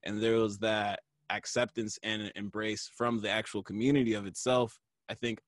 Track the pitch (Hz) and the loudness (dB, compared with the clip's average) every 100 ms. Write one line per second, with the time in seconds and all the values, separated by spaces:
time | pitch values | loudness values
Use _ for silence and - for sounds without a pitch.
0 | - 104 113 113 110 101 110 107 104 98 | -4 0 2 4 2 0 0 2 0 -4
1 | _ _ _ 104 - - 208 - 107 - | _ _ _ -6 -2 0 0 -2 -6 -4
2 | 110 107 104 - 104 104 110 104 - - | -4 -4 -4 -6 -6 -4 -2 -4 -8 -2
3 | 120 117 104 107 110 104 95 101 123 143 | 0 0 0 0 0 -6 -6 0 4 4
4 | 120 107 98 90 127 127 117 - _ _ | 4 0 -2 -4 2 4 4 -4 _ _
5 | - 110 120 110 | -12 -4 -4 -4